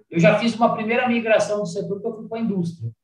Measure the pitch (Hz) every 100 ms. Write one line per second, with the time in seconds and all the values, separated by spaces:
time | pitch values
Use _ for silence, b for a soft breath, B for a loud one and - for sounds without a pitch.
0 | - 170 208 208 226 - 233 - 214 247
1 | 240 233 226 208 202 208 170 202 170 202
2 | 226 220 220 226 208 190 170 - 113 -